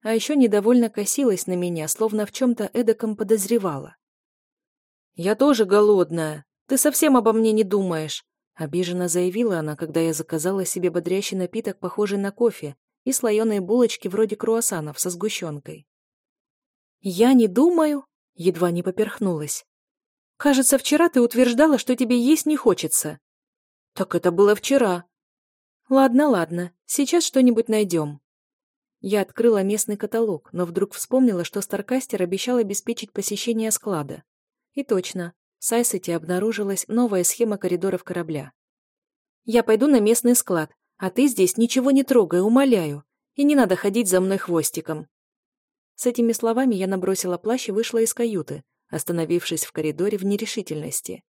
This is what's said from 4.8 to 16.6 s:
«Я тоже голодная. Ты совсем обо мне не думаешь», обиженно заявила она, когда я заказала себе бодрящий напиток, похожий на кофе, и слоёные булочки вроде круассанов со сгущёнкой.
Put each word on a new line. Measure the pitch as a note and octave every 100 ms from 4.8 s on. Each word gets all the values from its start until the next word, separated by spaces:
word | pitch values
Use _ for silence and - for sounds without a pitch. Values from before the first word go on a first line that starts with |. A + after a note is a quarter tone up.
| _ _ _
«Я | - F3+ G#3+
тоже | C#4 A#3+ G3
голодная. | G3+ G#3 G3+ D#3+ E3+ D#3 D3 _ _ _
Ты | C4
совсем | D4 C#4+ D#4 B3+
обо | A3
мне | A3 A3
не | G#3+
думаешь», | G3+ G3+ F#3 D#3+ D#3 - _ _ _ _
обиженно | D#3 E3 F3 F3+ F3
заявила | F3 F3+ G3 A#3+ E3+
она, | D3+ D3+
когда | D#3+ D#3+
я | E3
заказала | D#3 D#3+ D#3+ E3+ G3 F3
себе | F#3 F3
бодрящий | F3 E3+ F#3+ G3+ F#3+
напиток, | F3+ A3 G#3+ F#3
похожий | F3+ - G#3 G3
на | G3
кофе, | - A#3+ - D3 - _ _
и | -
слоёные | C4 A#3 G#3+ A3+ G3+
булочки | F3+ A#3+ A#3 - G3
вроде | G3 A3 G#3
круассанов | A3+ A3+ A3+ F3 D3+ D3
со | F#3
сгущёнкой. | F3 G#3 - E3+ D3 C#3 D#3 _ _ _ _ _ _ _ _